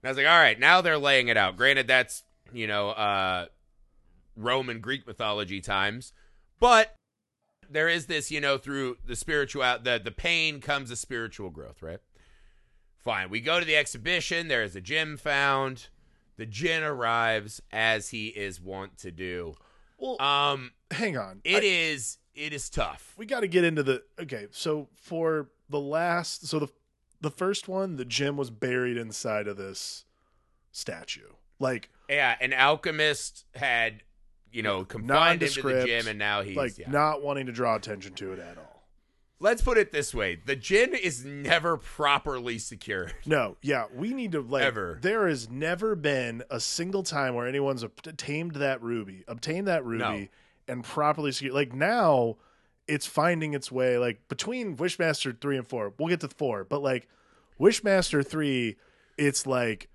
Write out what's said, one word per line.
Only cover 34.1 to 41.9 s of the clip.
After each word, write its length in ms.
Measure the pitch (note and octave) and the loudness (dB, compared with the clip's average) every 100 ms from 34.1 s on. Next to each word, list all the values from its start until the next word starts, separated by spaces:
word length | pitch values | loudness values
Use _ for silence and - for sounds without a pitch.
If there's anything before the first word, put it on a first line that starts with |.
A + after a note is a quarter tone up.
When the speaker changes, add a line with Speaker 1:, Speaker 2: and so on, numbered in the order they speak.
| _ - _ _ | _ -20 _ _
Speaker 1:
you 120 | A#2 | -4
know, 160 | G#2+ F#2+ | -2 -2
Speaker 2:
Yeah, 60 | F#2+ | -4
Speaker 1:
confined 560 | A2 A2+ C#3+ E3 E3+ | -8 2 4 6 4
him 60 | C#3 | 0
to 120 | C#3 | -2
the 80 | C3+ | 0
Speaker 2:
nondescript, 180 | B2+ B2+ | 0 2
Speaker 1:
gym, 200 | A#2 A2 | 0 -2
and 100 | G#2 | -2
now 220 | G#2 G#2 | -2 -2
he's, 140 | G2 F#2+ | -2 -4
Speaker 2:
like, 220 | B2+ - | -4 -6
Speaker 1:
yeah. 120 | - | -2
Speaker 2:
not 320 | C#3+ D3+ D3 | 2 2 0
wanting 260 | C#3+ C#3 B2+ | -4 -4 -6
to 40 | |
draw 240 | A#2 A#2+ A2 | -2 0 0
attention 380 | A2+ G2+ F#2+ F#2 | -2 -10 -10 -12
to 160 | F#2+ | -10
it 60 | F#2 | -10
at 180 | E2+ E2+ | -14 -18
all. 80 | - - _ _ _ _ _ _ | -20 -20 _ _ _ _ _ _
Speaker 1:
Let's 200 | F#3+ A#3 | 0 2
put 160 | B3 A3+ | 4 4
it 140 | G3 | 4
this 200 | D3+ - | 0 -2
way. 240 | B2 G2 E2+ G2+ | 0 -2 -2 -4
The 100 | C3+ | -4
djinn 360 | - F#3+ B3+ | 2 4 4
is 300 | C4+ F#3 B2 | 2 -2 -4
never 540 | C3+ C#3+ C#3+ E3 E3 D#3+ | -10 -8 2 2 2 -2
properly 800 | - | -6